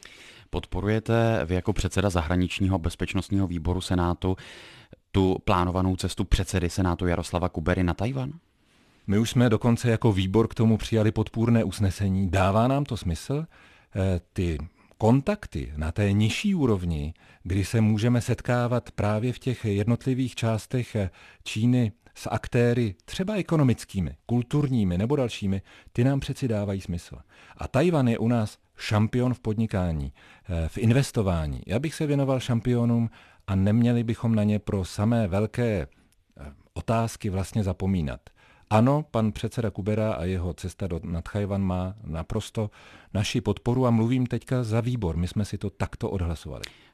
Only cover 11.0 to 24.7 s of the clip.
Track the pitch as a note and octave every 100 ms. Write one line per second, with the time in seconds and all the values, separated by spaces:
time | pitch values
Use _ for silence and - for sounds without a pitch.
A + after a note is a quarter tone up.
11 | G#2+ A2+ G#2+ A2+ A#2 A#2 F#2+ G2 G2 -
12 | G2+ F#2+ F#2+ F#2+ F#2+ G#2 B2 C#3 C#3+ A2+
13 | F2+ E2 - C#3+ D#3+ - - - _ -
14 | F#2+ F2+ - - F2 D#2 E2 - _ -
15 | A2 C3 C#3 G#3 - D2+ C2 D2 D#2 F#2+
16 | G2+ G2+ G#2+ - G3+ F#3 B2+ G2 F2 D#2
17 | D2 - - - - F#2+ F#2 A#2 G#2+ A2
18 | A#2+ A#2+ - A#2+ - B2 A#2+ A#2+ - -
19 | G#2 G#2+ B2 A#2 C3 A#2 A2 G2+ G#2 A#2
20 | C3 B2+ B2+ - A#2 A2 - B2+ A2+ G#2+
21 | F#2 - - - - A2 A#2+ B2+ A2+ -
22 | _ - - - - B2 A#2+ A#2+ A2+ F#2
23 | - - F#3+ G#3 - D#3 C3 A2 - F#2+
24 | D2+ C2 - A#2+ A#2+ D3 C#3+